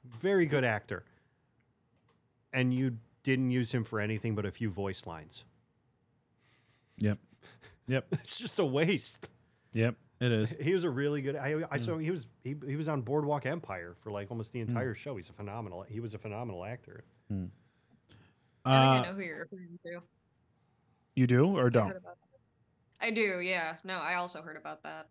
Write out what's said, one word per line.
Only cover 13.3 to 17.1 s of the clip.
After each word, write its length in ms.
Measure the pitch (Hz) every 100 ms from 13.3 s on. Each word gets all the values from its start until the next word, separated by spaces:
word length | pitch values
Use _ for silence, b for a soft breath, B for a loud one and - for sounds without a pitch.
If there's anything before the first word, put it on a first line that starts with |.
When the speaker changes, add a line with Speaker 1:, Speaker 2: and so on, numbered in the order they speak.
| 147 131
Speaker 1:
Empire 500 | 165 - 92 87 87
for, 120 | 110
like, 200 | 101 101
almost 200 | 113 110
the 80 | 123
Speaker 2:
Hmm. 60 | 110
Speaker 1:
entire 260 | 120 127 107
show. 200 | 147 123
He's 140 | 110
a 40 |
phenomenal, 500 | - 104 110 104 90
he 160 | 95 110
was 140 | 117
a 40 | 104
phenomenal 480 | 107 104 120 90 95
actor. 380 | 120 - - -